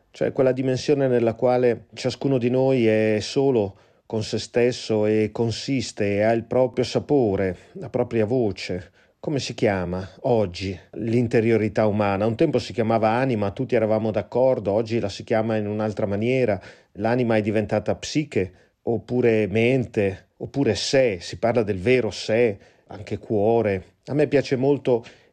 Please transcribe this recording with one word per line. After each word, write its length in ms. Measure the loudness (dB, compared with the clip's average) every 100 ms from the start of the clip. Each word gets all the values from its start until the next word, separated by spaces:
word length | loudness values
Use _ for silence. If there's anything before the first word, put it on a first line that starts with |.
| _
cioè 220 | -6 -2
quella 200 | 2 2
dimensione 540 | 2 -2 -2 0 2 2
nella 280 | 2 2
quale 520 | 2 2 2 2 0 -6
ciascuno 420 | -8 -6 -4 0 0
di 140 | 2
noi 360 | 2 2 2 4
è 320 | 4 2 0
solo 560 | -2 0 2 2 0 -6 _ _ -8
con 160 | -6
se 160 | -4 -6
stesso 680 | -4 0 0 0 -2 0 2
e 240 | 2 0
consiste 840 | -2 -4 -4 -4 -4 -4 -4 -2 2
e 60 |
ha 100 | 2
il 120 | 0
proprio 400 | 0 0 0 0
sapore, 720 | -2 -2 0 2 2 2 -2 -4 -12
la 160 | -16 -6
propria 380 | -4 -2 0 0
voce. 640 | 0 0 -4 -8 -10 -12 _ _ _
Come 200 | -6 -4
si 160 | -6
chiama 520 | -2 0 0 -2 -6 -8 -6
oggi 540 | 0 0 0 -4 -8 -8 -12
l'interiorità 920 | -8 -2 0 2 2 2 2 2 2 0
umana? 400 | 2 0 0 0
Un 80 |
tempo 240 | 2 0 0
si 140 | -2
chiamava 380 | -2 0 2 2
anima, 420 | 2 0 0 -2
tutti 220 | -4 -2
eravamo 360 | 0 2 2 0
d'accordo, 640 | -2 -2 2 2 2 0
oggi 260 | 0 0 -2
la 100 | -4
si 160 | -6
chiama 320 | -2 0 0 -2
in 120 | -2
un'altra 380 | -2 -4 -2 -2
maniera. 540 | -2 0 2 0 -2 -6 -20 _ -6
L'anima 400 | -2 0 2 2
è 40 |
diventata 540 | 2 0 0 -2 -2
psiche, 580 | -4 -4 -4 -2 -2 -4 -6 _ _
oppure 640 | -6 -6 -2 0 2 2 2
mente, 840 | 2 2 2 0 -2 -2 -2 -12 -14
oppure 360 | -8 -2 0
sé, 460 | 0 0 2 2 0
si 180 | -8 -2
parla 240 | 0 2
del 160 | 0 0
vero 320 | 2 2 2
sé, 480 | -4 -2 2 2 0 -12 _ -20
anche 300 | -16 -10 -10
cuore. 640 | -2 0 2 2 2 -2 -6 _ -6
A 80 |
me 120 | -2 2
piace 300 | 2 2 0
molto 480 | 2 2 2 0 0 -16 _